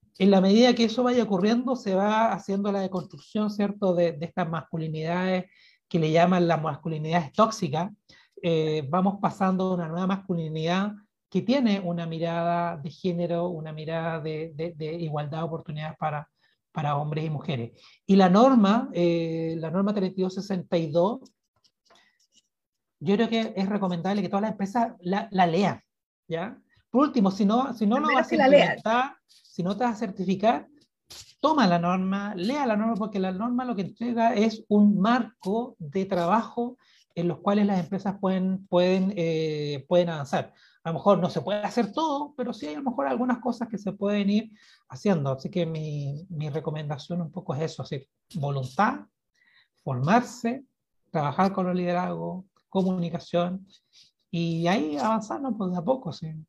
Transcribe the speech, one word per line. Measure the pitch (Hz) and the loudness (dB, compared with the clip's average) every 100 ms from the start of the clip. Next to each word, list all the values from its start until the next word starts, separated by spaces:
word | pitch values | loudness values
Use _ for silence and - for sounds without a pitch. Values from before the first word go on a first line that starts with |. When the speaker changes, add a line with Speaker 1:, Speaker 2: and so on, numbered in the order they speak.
| _ - | _ 2
Speaker 1:
En | 190 | 6
la | 190 | 8
medida | 190 214 247 | 8 8 6
que | 240 | 6
eso | 226 240 | 2 2
vaya | 247 247 | 2 2
ocurriendo, | 185 190 208 240 254 | 2 2 2 2 0
se | 247 208 | -4 0
va | 185 208 220 226 | 0 2 2 2
haciendo | 196 - 196 202 | 0 -4 -4 -2
la | 196 | -2
deconstrucción, | 185 185 151 143 - 214 214 | -2 -4 -8 -14 -8 -2 -2
¿cierto? | 208 202 202 190 | 0 -2 0 0
De, | 175 170 | 4 2
de | 151 170 | 0 -8
estas | - 165 | -4 -4
masculinidades | 160 - 165 160 156 156 175 185 185 185 _ _ _ _ | -4 -6 -6 -4 -4 -4 -2 0 -2 -4 _ _ _ _
que | 175 | 0
le | 156 | 4
llaman | 165 175 185 170 | 4 6 4 4
las | 156 | 2
masculinidades | 156 143 165 156 156 170 147 | -2 -6 -6 -6 -2 -2 -2
tóxicas. | - 220 - 165 151 190 - _ - _ - | 2 2 2 -4 -2 -4 -8 _ -20 _ -6
Eh, | 175 160 156 156 135 | 0 2 2 -2 0
vamos | 175 190 196 | 2 2 0
pasando | 190 - 190 185 185 | -4 0 0 0 0
a | |
una | 180 160 | -2 -2
nueva | 170 185 | -4 -2
masculinidad | 196 190 170 156 156 160 180 208 208 _ _ _ | -2 -2 -4 -4 -4 -2 0 -2 -6 _ _ _
que | 185 | -4
tiene | 185 277 233 196 | 2 2 2 0
una | 175 170 | -2 -4
mirada | 165 160 165 170 170 170 170 170 | -4 -4 -4 -2 0 0 -2 -6
de | 147 | -10
género, | - 185 170 170 170 175 | -6 -4 -2 -2 -2 -2
una | 165 156 | -6 -10
mirada | 156 156 165 165 160 | -10 -6 -4 -4 -4
de, | 156 156 160 | -4 -6 -8
de, | 147 170 | -8 -8
de | 160 156 | -6 -8
igualdad | 170 160 147 147 160 | -6 -4 -4 -4 -6
de | |
oportunidades | 165 160 - 151 156 160 | -6 -8 -8 -8 -8 -6
para, | 156 147 151 _ _ _ _ | -6 -6 -10 _ _ _ _
para | - 147 143 | -4 -2 -2
hombres | 151 151 | -2 -4
y | 160 | -4
mujeres. | 147 - 127 117 _ - _ - | -6 -4 -6 -6 _ -20 _ 4
Y | 196 | 6
la | 185 | 8
norma, | 190 262 254 190 226 277 | 8 8 8 6 4 0
eh, | 175 175 170 165 165 165 165 | 0 2 2 0 -2 -4 -4
la | 160 | -4
norma | 180 202 | 0 0
treinta | 208 185 190 | 0 -2 -2
y | |
dos | 185 | -4
sesenta | 190 190 185 151 175 | -4 -6 -6 -2 -2
y | 160 | 0
dos, | 160 185 254 - _ _ _ _ _ _ _ _ _ _ _ _ _ _ _ _ - | 2 2 0 -10 _ _ _ _ _ _ _ _ _ _ _ _ _ _ _ _ -10
yo | 147 | 0
creo | 202 226 | 2 2
que | 226 220 190 | 0 -2 -2
es | 196 | -2
recomendable | 208 190 175 180 208 | -2 -2 -2 -2 -2
que | 180 | -2
todas | 196 | -2
las | 220 | -4
empresas | 220 196 240 233 - | -4 -4 -2 -2 -4
la, | 175 196 - | -4 -4 -2
la | 190 175 | 2 2
lean, | 165 190 117 _ _ _ _ - | 4 0 -2 _ _ _ _ -10
¿ya? | 165 196 - _ _ _ | -8 -8 -12 _ _ _
Por | 240 | 2
último, | 294 254 190 | 2 4 2
si | 190 | 2
no, | 202 226 262 | 2 2 0
si | - 208 | -2 0
no | 254 | 2
Speaker 2:
Al | |
Speaker 1:
lo | 302 | 2
Speaker 2:
menos | 262 | 2
Speaker 1:
vas | 254 | 2
a | |
Speaker 2:
que | 320 | 4
la | 269 | 8
lean. | 285 180 - | 8 6 0
Speaker 1:
implementar, | 214 233 269 - _ | 0 0 0 -6 _
si | _ _ - | _ _ -6
no | 175 208 | -4 -2
te | |
vas | 247 | -2
a | 208 | -2
certificar, | 220 190 185 190 214 294 - _ _ _ _ - - - | -6 -4 -2 2 2 0 -4 _ _ _ _ -20 -20 -2
toma | 285 311 208 | 2 4 4
la | 175 | 4
norma, | 175 185 190 196 202 | 2 0 0 -2 -4
lea | 190 190 294 262 | -4 -4 -2 0
la | 208 | 0
norma, | 226 | 0
porque | 220 214 202 | -2 -4 -2
la | 190 | -2
norma | 185 233 247 | -2 -2 -2
lo | 254 202 | -2 -4
que | |
entrega | 175 - 233 233 226 | -6 -6 -4 0 2
es | 226 220 220 - | 4 0 0 2
un | 208 208 180 | 6 6 6
marco | 202 247 220 _ 185 220 254 - | 4 2 0 _ -4 -4 -4 -10
de | 151 190 190 | -8 -4 -2
trabajo | 180 170 214 208 - 240 254 _ _ _ | -2 2 0 0 -6 -6 -8 _ _ _
en | - 170 | -4 -2
los | - | -2
cuales | - 208 202 | 0 2 2
las | 190 | 0
empresas | 170 196 196 190 | -2 -4 -4 -2
pueden, | 185 190 185 190 - | -2 0 0 -2 0
pueden, | 180 180 190 190 208 | 2 4 4 0 0
eh, | 165 160 160 151 147 139 - | -2 0 -2 -2 -4 -6 0
pueden | 175 170 | 2 2
avanzar. | 160 139 165 - _ _ _ | -2 -4 -4 -4 _ _ _
A | 165 | -6
lo | |
mejor | 165 196 185 | 0 4 4
no | 170 | 4
se | 165 | -2
puede | 147 208 | -2 -4
hacer | 202 - 196 | -2 -2 -2
todo, | - 320 285 294 - | 0 -2 -2 -6 -8
pero | 240 | -8
sí | - 294 | -6 -10
hay | |
a | 302 | -6
lo | 277 | -6
mejor | 254 277 | -2 -2
algunas | 247 247 247 | 0 0 -2
cosas | 247 240 233 | -2 -6 -6
que | 190 | -6
se | 196 | -6
pueden | 208 202 208 196 | -4 -2 0 2
ir | 208 220 - _ _ _ | 0 -2 -14 _ _ _
haciendo. | 131 208 175 139 | -4 0 0 0
Así | 131 - | -4 -4
que | 180 165 | -4 -2
mi, | 160 156 147 139 143 185 | -4 -6 -6 -6 -8 -10
mi | 156 151 | -8 -6
recomendación | 151 160 151 147 143 - 175 | -6 -6 -6 -6 -8 -6 -6
un | 160 | -6
poco | 175 - | -8 -6
es | 143 | -4
eso, | 160 - | -4 -6
así, | 131 143 - _ _ | -8 -8 -10 _ _
voluntad, | 170 143 139 127 - 214 294 - _ _ _ _ _ _ _ | -6 -4 -4 -4 2 2 0 -10 _ _ _ _ _ _ _
formarse, | - 127 139 233 247 - 233 269 - _ _ _ _ | -6 -2 4 4 2 -6 -6 -6 -10 _ _ _ _
trabajar | 165 143 139 190 | -4 -2 2 2
con | 196 180 | 2 -2
los | 180 | 0
liderazgos, | 175 175 180 170 170 180 - _ _ | 0 -2 -2 -4 -6 -8 -12 _ _
comunicación, | 190 185 185 170 170 - 170 175 190 190 _ _ _ _ _ _ | -2 0 0 -4 -6 -2 0 0 -4 -12 _ _ _ _ _ _
y | 170 170 165 170 | -4 -2 0 2
ahí | 208 302 294 | 2 0 -2
avanzando, | 233 220 - 311 269 220 | 0 0 -2 -6 -4 -4
pues, | 185 | -2
de | 180 | -2
a | |
poco, | 165 262 175 | -2 -2 -4
sí. | - 160 160 | -10 -10 -12